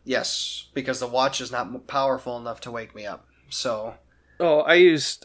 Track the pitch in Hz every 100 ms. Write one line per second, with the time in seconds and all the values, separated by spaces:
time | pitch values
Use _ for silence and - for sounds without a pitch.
0 | - 123 117 - - - - 139 131 123
1 | 123 127 135 - 120 123 101 127 - 139
2 | 135 127 127 120 117 113 123 117 110 107
3 | 104 85 _ _ _ - 131 110 110 -
4 | _ _ _ _ 175 151 151 170 180 156
5 | - -